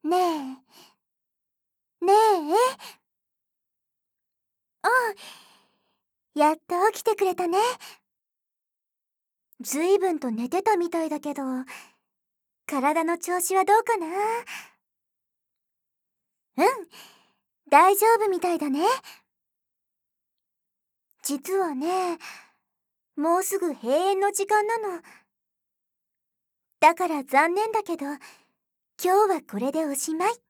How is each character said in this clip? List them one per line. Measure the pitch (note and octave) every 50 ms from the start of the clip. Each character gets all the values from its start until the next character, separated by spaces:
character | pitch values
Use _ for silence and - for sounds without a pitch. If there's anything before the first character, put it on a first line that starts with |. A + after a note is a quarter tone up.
| -
ね | D4+ F4 F#4 F#4 F4 D#4+ D4+ C4+ C4 C4 - _ _ _ - - _ _ _ _ _ _ _ _ _ _ _ _ _ _ _ _ _ _ _ _ _ _ _
え。 | E4+
ね | F4+ G4
え。 | G#4+ A4 A4 G4+ F4 D4+ D4 E4+ A4 B4 C5 C5 - - - - _ _ _ _ _ _ _ _ _ _ _ _ _ _ _ _ _ _ _ _ _ _ _ _ _ _ _ _ _ _ _ _ _ _ _ _ _ -
あ、 | G4 B4 C5 A#4+ A4 G4 - - - - - - _ _ _ _ _ _ _ _ _ _ _ _ _ _ _ _ _ _
や | D4 D4 D4+ D#4
っ | D#4 _
と | - F4 F4 F#4+ A4 G#4
起 | -
き | -
て | A4+ G#4
く | G#4 G4
れ | F#4+ F4
た | F4+ F4+
ね。 | E4+ E4 G4 A4 B4 B4+ - - - - _ _ _ _ _ _ _ _ _ _ _ _ _ _ _ _ _ _ _ _ _ _ _ _ _ _ _ _ _ _ _ _ _
ず | B3 - - C#4+ E4
い | F#4 G4 G4
ぶ | F#4 F#4 E4+
ん | D4
と | - B3
寝 | A3 A3 A#3+
て | B3 E4 F#4 F#4+
た | A4+ G#4+
み | F4 F4 E4+
た | - E4 D#4+
い | D#4
だ | D4+ D4
け | - D4 C#4
ど、 | C#4+ C4+ C4 C4 B3+ C4 C4 - - - _ _ _ _ _ _ _ _ _ _ _ _ _ _ _ _
体 | - D4+ C4+ B3 C#4+ D#4 E4 D#4+
の | E4 E4+
調 | E4+ - F4 F4+ F4+
子 | F4+ - F#4
は | F#4+ F#4+
ど | G4 G#4
う | A4+ A4+
か | - A4+
な？ | G4 E4 D#4 F4 G4 G#4 A4 A4+ A#4+ A#4+ - - - - - _ _ _ _ _ _ _ _ _ _ _ _ _ _ _ _ _ _ _ _ _ _ _ _ _ _ _ _ _ _ _ _ _ _ _ _ _
う | B3
ん、 | D#4+ A#4 C5+ A4+ E4+ _ - - - - _ _ _ _ _ _ _ _ _ _ _ -
大 | C#4+ D4 E4+ F#4+ G4+
丈 | F#4+ G#4 A4+ A#4
夫 | G#4 A4 G4+
み | F#4 F4
た | - F4 E4+
い | D#4+
だ | D4+ D4
ね。 | C4 C#4+ E4+ A4 B4+ C5 _ - - _ _ _ _ _ _ _ _ _ _ _ _ _ _ _ _ _ _ _ _ _ _ _ _ _ _ _ _ _ _ _ _ _ _ _ _ _ _ _ _ _ -
実 | - C#4+ C#4+ - F#4 F#4+
は | G4 F#4 E4 C#4+
ね、 | B3+ C#4+ E4+ F#4 F#4 F#4 F4+ E4+ - - - - - - _ _ _ _ _ _ _ _ _ _ _ _ _ _
も | D4 D4 E4 E4+ F#4
う | F#4+
す | F#4+ G4 F#4
ぐ | F4+ E4 C4
閉 | - A3 A#3
園 | C4+ D#4+ F#4 G4 G4+ F#4+
の | G4 G4+
時 | G#4 - G4
間 | G4 G#4+ G#4+ G#4
な | G#4+ A#4
の。 | A4+ G#4+ G4 F4+ E4 _ - - - _ _ _ _ _ _ _ _ _ _ _ _ _ _ _ _ _ _ _ _ _ _ _ _ _ _ _ _ _ _ _ _
だ | D4+ D#4 E4+
か | E4+ F#4 E4+
ら | D#4+ C#4+ C4
残 | C#4 C4 C4+ D4+ E4 F4
念 | G4 A4 A4 A4
だ | A4 G#4
け | F#4 E4+
ど、 | E4+ C#4
今 | C#4 D4 - - - - _ _ _ _ _ _ _ _ _ _ _ _ -
日 | - F4+
は | F#4 G4+ A4 F#4+ F#4+ D4+
こ | - - - G3+
れ | A#3+ C#4 C#4+
で | D#4 D#4+
お | D4 C#4
し | C4+ - - D#4
ま | D#4+ E4+ G#4+
い。 | A#4 A#4 _